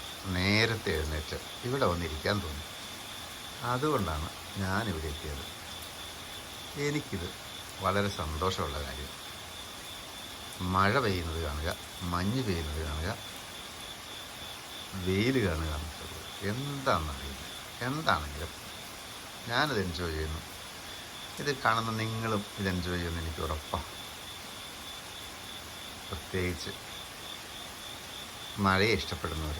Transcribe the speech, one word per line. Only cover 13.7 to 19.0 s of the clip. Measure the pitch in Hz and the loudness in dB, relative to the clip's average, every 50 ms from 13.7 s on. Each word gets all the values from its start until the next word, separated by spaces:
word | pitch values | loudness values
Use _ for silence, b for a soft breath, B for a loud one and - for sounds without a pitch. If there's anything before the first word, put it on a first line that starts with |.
| - - - - - - - - - - - - - - - - - - - - - - - - - | -8 -8 -8 -8 -8 -10 -10 -10 -10 -10 -10 -10 -10 -8 -8 -8 -8 -8 -10 -10 -8 -8 -8 -6 -4
വെയിൽ | 95 90 92 95 98 110 127 135 127 107 | 0 4 6 6 6 6 6 6 6 6
കാണുക | 90 80 78 80 80 76 | 6 4 4 2 0 0
എന്നുള്ളത് | 73 76 78 - - - - - - - - - - 98 98 | -2 -2 -4 -6 -8 -8 -8 -8 -8 -8 -8 -8 -4 -2 0
എന്താണെന്നറിയില്ല. | 107 127 143 143 143 139 135 135 104 82 78 76 71 69 71 71 69 - - - - - - - - - 117 | 0 0 -2 -2 -2 2 4 4 4 4 4 0 -2 -4 -6 -6 -6 -8 -8 -8 -8 -10 -10 -10 -6 -4 -2
എന്താണെങ്കിലും | 127 139 156 160 - 95 78 76 71 71 76 80 - - - - - - - - - - - | 0 0 2 4 4 4 4 2 -2 -4 -4 -4 -4 -6 -8 -10 -10 -10 -10 -10 -10 -10 -10